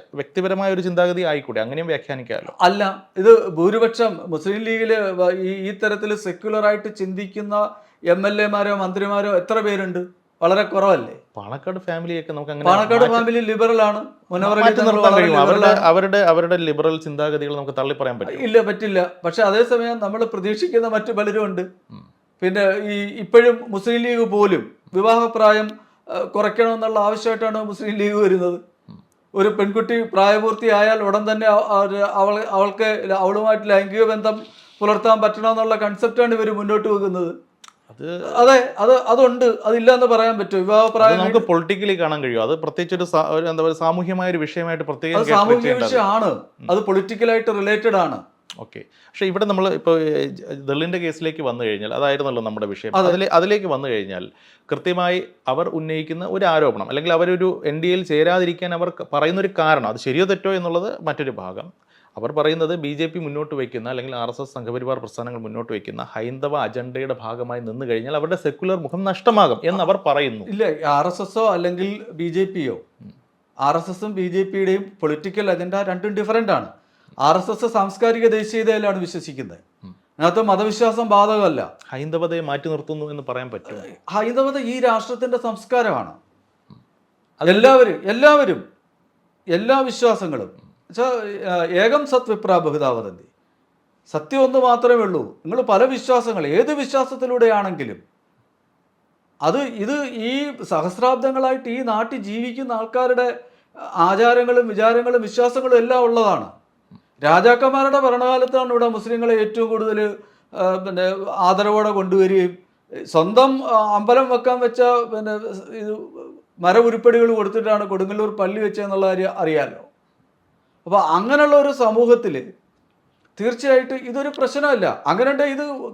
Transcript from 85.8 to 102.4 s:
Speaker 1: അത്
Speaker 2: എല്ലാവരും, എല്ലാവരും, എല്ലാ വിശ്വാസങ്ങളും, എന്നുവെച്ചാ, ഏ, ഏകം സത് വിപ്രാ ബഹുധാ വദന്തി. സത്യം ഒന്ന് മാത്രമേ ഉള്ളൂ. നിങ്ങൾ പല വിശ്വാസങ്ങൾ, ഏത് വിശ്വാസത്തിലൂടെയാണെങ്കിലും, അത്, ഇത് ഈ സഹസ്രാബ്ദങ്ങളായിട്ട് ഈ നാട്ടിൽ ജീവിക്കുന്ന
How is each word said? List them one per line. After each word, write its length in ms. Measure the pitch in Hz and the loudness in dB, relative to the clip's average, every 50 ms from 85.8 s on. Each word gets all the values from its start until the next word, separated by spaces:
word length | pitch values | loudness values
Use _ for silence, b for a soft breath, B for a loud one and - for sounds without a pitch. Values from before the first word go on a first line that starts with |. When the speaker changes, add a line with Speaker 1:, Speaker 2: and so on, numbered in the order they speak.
| 233 214 160 123 98 82 78 - _ _ _ _ _ _ _ _ _ - 98 - _ _ _ _ _ _ _ _ _ _ _ - | 0 0 0 -4 -4 -8 -12 -20 _ _ _ _ _ _ _ _ _ -20 -20 -20 _ _ _ _ _ _ _ _ _ _ _ -2
Speaker 1:
അത് 80 | 151 170 | 2 2
Speaker 2:
എല്ലാവരും, 520 | 185 208 233 262 269 262 247 214 165 147 - | 4 6 8 8 8 8 6 6 2 -2 -4
എല്ലാവരും, 580 | 190 214 240 277 294 302 294 277 196 165 113 - - _ _ _ _ _ _ _ _ _ _ _ _ _ _ _ - | -4 0 4 6 6 6 6 4 2 0 -4 -6 -14 _ _ _ _ _ _ _ _ _ _ _ _ _ _ _ -2
എല്ലാ 320 | 165 180 214 233 269 269 | -2 0 2 2 2 2
വിശ്വാസങ്ങളും, 880 | 269 254 - - 240 233 214 - 196 170 143 120 98 87 - - - _ _ _ _ - | 2 0 -2 0 2 2 2 2 -2 -6 -6 -6 -8 -10 -14 -20 -20 _ _ _ _ -10
എന്നുവെച്ചാ, 800 | 170 220 247 262 247 233 214 208 202 202 202 196 180 175 170 165 | -6 -4 -2 -2 -2 -4 -6 -8 -10 -8 -6 -2 -2 -2 0 0
ഏ, 80 | 180 175 | 2 2
ഏകം 280 | 202 233 269 294 294 277 | 4 4 4 2 0 2
സത് 220 | 262 254 247 220 | 0 0 0 0
വിപ്രാ 280 | 214 202 214 190 185 175 | -6 -2 0 2 2 2
ബഹുധാ 320 | 160 156 143 151 143 131 | 2 0 -2 0 0 0
വദന്തി. 340 | 123 113 113 101 90 90 - _ _ _ _ _ _ _ _ _ _ _ _ _ _ _ _ _ | 0 -2 -4 -8 -12 -18 -20 _ _ _ _ _ _ _ _ _ _ _ _ _ _ _ _ _
സത്യം 320 | - 156 151 - 269 269 262 | -8 -8 -8 -4 0 2 2
ഒന്ന് 160 | 262 262 269 | 4 4 4
മാത്രമേ 440 | 254 247 240 240 240 240 247 233 214 | 4 4 4 4 4 4 4 4 2
ഉള്ളൂ. 360 | 190 180 151 113 101 - _ - | 0 -2 -4 -4 -6 -12 _ -12
നിങ്ങൾ 160 | 160 208 254 | -6 -4 -2
പല 220 | 247 - 208 190 247 | 0 2 4 4 4
വിശ്വാസങ്ങൾ, 640 | 262 269 240 - - 254 240 226 233 220 185 156 139 | 2 0 0 0 0 0 0 0 -2 -4 -4 -2 0
ഏത് 260 | 151 196 254 294 302 | 2 2 2 2 0
വിശ്വാസത്തിലൂടെയാണെങ്കിലും, 1300 | 285 269 - - 269 254 262 262 226 247 247 247 247 233 226 220 208 202 190 175 147 135 113 98 87 - _ _ _ _ _ _ _ _ _ _ _ _ _ _ _ _ _ _ _ _ _ _ _ _ _ _ - | -4 -4 -2 -2 -2 -2 -2 -4 -6 -4 -2 0 2 4 4 4 2 0 -4 -6 -8 -10 -10 -12 -14 -18 _ _ _ _ _ _ _ _ _ _ _ _ _ _ _ _ _ _ _ _ _ _ _ _ _ _ -4
അത്, 160 | 143 156 185 269 | -2 0 0 0
ഇത് 460 | 285 247 226 214 202 220 285 294 285 | -2 -4 -6 -6 -6 -4 -4 -4 -4
ഈ 600 | 254 247 226 220 240 262 277 294 294 277 - 208 | -6 -8 -8 -6 -4 -4 -4 -6 -6 -10 -12 -8
സഹസ്രാബ്ദങ്ങളായിട്ട് 1080 | - 185 160 156 180 180 - 240 254 262 247 240 269 269 262 262 262 262 262 262 247 | -4 -4 -2 -2 -4 -4 -2 0 0 0 0 -2 -2 -2 0 0 -2 -2 -2 -6 -8
ഈ 80 | 233 254 | -8 -6
നാട്ടിൽ 400 | 262 233 214 214 226 226 269 254 | -4 -2 -2 -2 -2 -4 -6 -10
ജീവിക്കുന്ന 560 | 196 202 208 226 | -10 -8 -8 -8